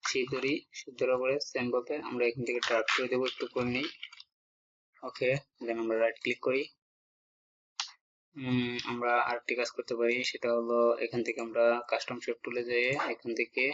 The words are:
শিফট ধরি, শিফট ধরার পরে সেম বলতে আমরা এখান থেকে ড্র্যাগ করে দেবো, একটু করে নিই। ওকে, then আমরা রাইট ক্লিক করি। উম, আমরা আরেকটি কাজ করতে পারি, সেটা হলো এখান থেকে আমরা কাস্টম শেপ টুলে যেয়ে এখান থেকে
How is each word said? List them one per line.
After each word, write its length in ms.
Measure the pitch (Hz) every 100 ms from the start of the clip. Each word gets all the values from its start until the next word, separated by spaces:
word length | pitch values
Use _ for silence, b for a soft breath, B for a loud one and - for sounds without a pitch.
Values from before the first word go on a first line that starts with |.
| -
শিফট 200 | 135 127
ধরি, 200 | 131 131 147 - -
শিফট 180 | - 127
ধরার 180 | 127 127
পরে 140 | 127 143 143
সেম 160 | 139 123 123
বলতে 180 | 120 151 127
আমরা 140 | 123 120
এখান 140 | 120 120
থেকে 120 | 120 -
ড্র্যাগ 180 | 117 110
করে 140 | - 127
দেবো, 120 | 127 127
একটু 140 | - 131
করে 160 | 131 123 123
নিই। 120 | 151 - - - - _ _ _ _ _ _ _ 131
ওকে, 220 | - 127 139 - _
then 140 | 117 117
আমরা 120 | 113 113
রাইট 140 | 113 113
ক্লিক 160 | - 120 -
করি। 160 | 131 147 _ _ _ _ _ _ _ _ _ _ _ - - _ _ _ -
উম, 340 | 127 127 120 123 123
আমরা 220 | 120 120 120 120
আরেকটি 240 | 120 - 120
কাজ 100 | 120 -
করতে 160 | - 117
পারি, 160 | 117 120 127
সেটা 180 | - 120 117
হলো 220 | 117 120 117 117 117
এখান 160 | 120 117
থেকে 140 | 113 117
আমরা 200 | 113 117 120 117
কাস্টম 260 | 113 - 123
শেপ 140 | - 117
টুলে 180 | - 120 120
যেয়ে 200 | 120 123 139 -
এখান 180 | 117 123 117
থেকে 240 | 120 - 131